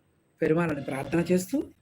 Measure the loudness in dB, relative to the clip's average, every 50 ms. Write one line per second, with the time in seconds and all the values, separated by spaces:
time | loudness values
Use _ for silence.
0 | _ _ _ _ _ _ _ _ 0 2 2 2 2 0 -2 -4 -6 -6 -6 -6
1 | -4 -2 0 0 2 2 2 2 2 0 -2 -4 -4 -6 -12 _